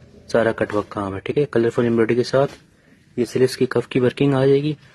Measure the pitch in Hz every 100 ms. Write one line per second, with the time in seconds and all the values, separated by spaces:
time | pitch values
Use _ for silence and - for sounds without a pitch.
0 | - - - 120 113 110 107 104 101 107
1 | 98 95 - 127 143 123 117 123 120 117
2 | 113 120 117 131 139 - _ _ _ _
3 | _ - 113 127 127 - 123 - - 135
4 | 123 - 143 135 135 139 147 147 -